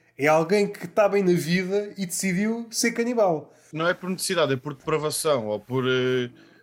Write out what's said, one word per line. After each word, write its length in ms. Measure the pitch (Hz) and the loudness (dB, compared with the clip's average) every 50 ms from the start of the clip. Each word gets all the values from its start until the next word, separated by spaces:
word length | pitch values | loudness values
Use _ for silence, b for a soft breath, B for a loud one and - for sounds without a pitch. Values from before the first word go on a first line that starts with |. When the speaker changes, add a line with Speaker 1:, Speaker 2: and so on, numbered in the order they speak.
| b b b - | b b b 0
Speaker 1:
É 80 | 135 | 2
alguém 400 | 151 156 165 165 160 196 208 208 | 4 4 4 4 2 2 0 0
que 180 | 196 - - - | 0 -4 -8 -14
está 240 | - - - - 196 | -4 0 2 2 2
bem 140 | 190 202 196 | 2 2 2
na 100 | 180 175 | 4 2
vida 600 | 170 139 151 175 185 185 180 196 202 208 202 - | 2 2 2 0 0 0 0 -2 -4 -4 -4 -6
e 80 | - 196 | -8 -6
decidiu 600 | 175 170 - - 190 180 180 208 220 226 233 233 - | -6 -4 -4 -2 -2 0 0 0 0 -2 -4 -6 -8
ser 220 | - - - 233 | -4 -2 -2 0
canibal. 640 | 233 233 233 240 247 233 208 185 165 147 - b b b b b - | 0 0 -2 0 0 2 2 2 2 0 -4 b b b b b -2
Speaker 2:
Não 140 | 156 160 175 | 0 2 0
é 60 | 180 | 0
por 160 | - - 180 | 0 -4 -6
necessidade, 420 | 185 156 - - 190 170 156 135 135 | -6 -4 -4 -2 0 2 2 2 0
é 40 | |
por 180 | 127 - 147 143 | -2 -4 -6 -12
depravação 720 | 135 - 160 156 151 147 151 147 - - 160 147 127 110 | -8 -4 -2 -2 -2 0 -2 -4 -2 0 0 0 0 0
ou 140 | 107 107 104 | -2 -4 -6
por, 240 | - - 123 131 123 131 | -6 -4 -4 -2 0 2
eh, 400 | 127 127 127 127 127 127 123 120 123 B B B B B | 2 2 2 0 0 -2 -2 -4 -8 B B B B B